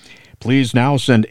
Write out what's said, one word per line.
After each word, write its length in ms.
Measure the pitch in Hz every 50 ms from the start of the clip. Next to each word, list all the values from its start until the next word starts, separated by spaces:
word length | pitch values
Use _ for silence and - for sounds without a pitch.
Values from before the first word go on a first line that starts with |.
| _ - - - _ _ - _
Please 320 | - 117 131 139 131 113 -
now 240 | 123 120 135 143
send 280 | 131 - - 123 110 110 -